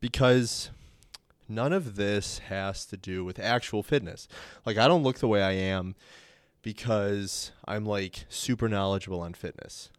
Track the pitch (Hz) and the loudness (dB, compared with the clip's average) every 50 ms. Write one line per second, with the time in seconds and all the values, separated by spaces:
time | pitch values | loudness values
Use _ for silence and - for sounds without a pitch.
0 | - 120 - - 135 127 123 127 120 113 - - - - - - - - - _ | -6 -2 2 4 6 8 8 6 6 2 -2 -4 -8 -10 -12 -16 -20 -20 -20 _
1 | _ _ - - _ _ _ _ _ - 110 110 120 143 175 190 170 120 101 101 | _ _ -20 -20 _ _ _ _ _ -8 -4 -2 0 0 0 0 -2 -2 -2 -2
2 | 101 101 104 101 101 - - - - - 98 98 95 98 95 - - - - 92 | 0 2 2 0 0 -2 -6 -10 -8 -8 -6 -4 -4 -4 -6 -8 -10 -12 -12 -12
3 | - 98 92 92 90 90 90 - 98 110 120 123 - - - 107 101 - - 143 | -8 -6 -6 -4 -4 -6 -6 -4 0 0 0 0 0 0 -2 -2 0 2 0 0
4 | 92 78 73 - - - - - - - - - - 117 107 107 113 143 180 175 | 0 -2 -10 -14 -16 -18 -18 -18 -18 -18 -18 -8 -6 -2 2 6 6 8 8 6
5 | 143 131 127 - - 117 107 101 98 95 95 95 95 95 95 95 90 92 92 - | 4 2 2 2 2 4 6 6 6 4 2 2 0 0 0 -2 -2 -6 -8 -12
6 | - - - - - - - _ _ _ _ _ - 113 104 - - 120 110 104 | -16 -20 -20 -20 -20 -20 -20 _ _ _ _ _ -12 -12 -10 -6 -2 0 2 2
7 | 101 101 101 101 98 92 - - - - - _ - - 101 107 107 107 104 101 | 2 2 0 0 -2 -4 -6 -8 -8 -10 -12 _ -10 -6 -6 -4 -2 -2 -2 -2
8 | 98 92 - - - - - - - - 127 113 120 113 107 98 98 98 98 95 | -2 -4 -6 -12 -14 -12 -10 -6 -2 -2 0 0 0 0 0 0 2 0 0 -2
9 | - 95 95 87 85 85 87 - - 85 - - - - - - - - _ | -2 -4 -6 -6 -6 -8 -10 -10 -12 -12 -12 -12 -16 -16 -16 -16 -18 -18 _